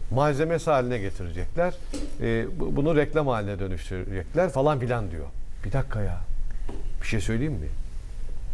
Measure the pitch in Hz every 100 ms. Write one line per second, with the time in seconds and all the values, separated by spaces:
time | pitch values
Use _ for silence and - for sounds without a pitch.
0 | - 117 147 135 160 165 165 139 123 120
1 | 95 - 87 85 90 170 175 - - -
2 | - - 117 113 - - - 143 151 147
3 | 143 156 139 113 101 95 95 90 - 92
4 | 98 95 - 156 180 131 147 139 120 120
5 | 92 80 73 - - - - 135 - 110
6 | - 87 - - - - - - - -
7 | - 110 113 113 151 101 76 - - -
8 | - - - - -